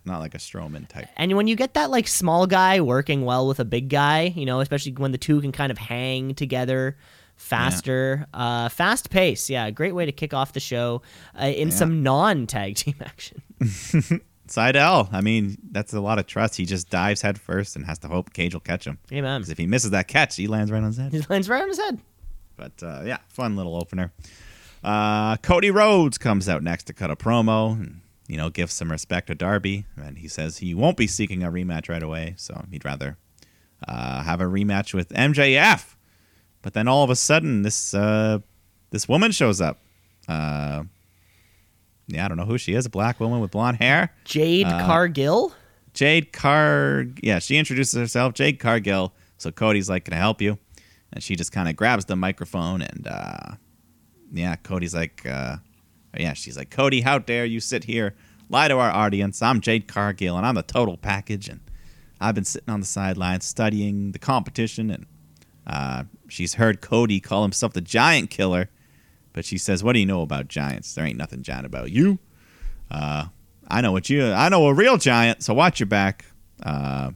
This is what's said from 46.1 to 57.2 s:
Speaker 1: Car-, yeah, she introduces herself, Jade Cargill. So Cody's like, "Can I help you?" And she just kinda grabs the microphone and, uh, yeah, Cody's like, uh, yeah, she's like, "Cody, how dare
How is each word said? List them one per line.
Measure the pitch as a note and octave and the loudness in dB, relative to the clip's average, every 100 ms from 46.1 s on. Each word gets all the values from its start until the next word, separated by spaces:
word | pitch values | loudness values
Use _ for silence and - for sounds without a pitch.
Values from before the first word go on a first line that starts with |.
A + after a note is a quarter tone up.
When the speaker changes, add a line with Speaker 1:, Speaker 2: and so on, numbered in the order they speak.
| D#3+ D3+ | 4 2
Speaker 1:
Car-, | - C#3+ D3+ D3+ D3 C#3 C#3 B2 C3 | 0 2 4 6 4 2 0 -2 -4
yeah, | A#2+ F#2 | 0 0
she | - C#3+ | 2 2
introduces | D3+ C3 C3+ A#2+ | 2 0 0 0
herself, | A#2 A#2+ B2+ | 0 0 0
Jade | A2 C#3 - | 2 0 2
Cargill. | A#2+ A2+ G2+ F#2+ F#2+ - _ - | 2 2 2 0 0 -6 _ -12
So | E2 | -10
Cody's | - A2 G#2 G2 | 0 2 2 0
like, | F#2 | -4
"Can | - | -2
I | E2 | 0
help | G2+ A2 | 0 2
you?" | G2+ G#2 _ - _ _ _ | 0 -2 _ -20 _ _ _
And | - | -12
she | - F2+ | -6 -6
just | E2+ | -4
kinda | - F2 | -2 -2
grabs | D#2 G#2 G2+ | 0 0 0
the | F#2+ F#2 | 0 -2
microphone | F#2 G2 - F#2+ E2+ F#2 | -2 -4 -6 -6 -4 -4
and, | G#1+ - - | -6 -8 -10
uh, | G1+ G1+ G1+ G1+ G#2+ _ _ _ _ _ _ - | -10 -10 -12 -14 -18 _ _ _ _ _ _ -12
yeah, | E2+ F2 D#2+ | -4 -4 -4
Cody's | - F#2 F2 | -6 -4 -4
like, | E2+ E2 - B1+ | -4 -6 -6 -8
uh, | C2+ B1+ C#2+ - _ _ _ _ - | -6 -6 -8 -14 _ _ _ _ -6
yeah, | E2 | -4
she's | D2 - C2 | -4 -10 -14
like, | C2 | -8
"Cody, | - C#3 C3 | 0 2 2
how | B2 | 2
dare | C#3 | 0